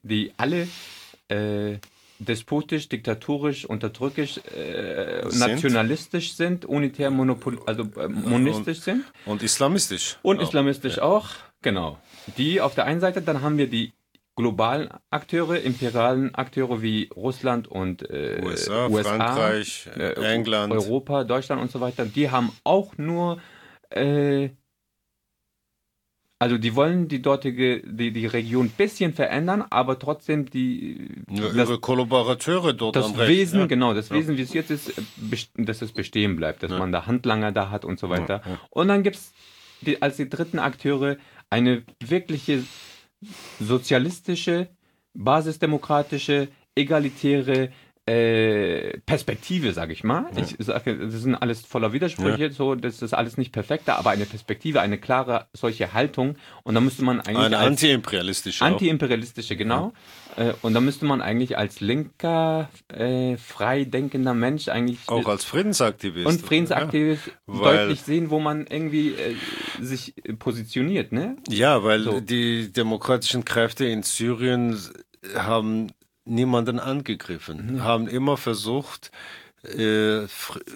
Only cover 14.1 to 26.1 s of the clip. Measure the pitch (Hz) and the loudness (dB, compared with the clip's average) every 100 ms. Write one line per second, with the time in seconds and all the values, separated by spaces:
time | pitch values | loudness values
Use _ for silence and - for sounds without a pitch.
14.1 | _ _ - 117 104 113 143 151 - - | _ _ -2 0 2 0 0 -4 -12 -6
15.1 | 151 - 165 165 170 131 127 123 117 120 | -6 -2 0 0 0 0 -2 0 2 4
16.1 | 131 135 - 131 - 127 117 113 107 - | 2 0 -2 -4 -2 -2 0 0 0 -2
17.1 | - 113 127 131 120 - 95 92 90 - | -4 -4 -2 -2 -2 -4 -4 -4 -4 -6
18.1 | 71 73 - - 82 82 110 123 107 104 | -6 -4 -4 -4 -4 -2 0 2 2 2
19.1 | 110 117 135 107 107 104 - - - 85 | 0 0 2 2 0 -2 -10 -10 -6 -4
20.1 | - 107 113 113 107 104 110 101 131 - | 0 0 0 2 0 2 0 0 -2 0
21.1 | 143 117 127 131 135 123 127 123 123 113 | -2 0 -2 -2 -4 -4 -4 -4 -2 -4
22.1 | 123 143 127 117 - - 185 196 - 151 | 0 2 2 0 0 2 2 2 -6 -4
23.1 | 170 175 170 - - - - - - 139 | 0 -2 -4 -10 -20 -20 -20 -8 -2 2
24.1 | 147 143 139 139 131 _ _ _ _ _ | 2 4 2 0 -6 _ _ _ _ _
25.1 | _ _ _ _ _ _ _ _ _ _ | _ _ _ _ _ _ _ _ _ _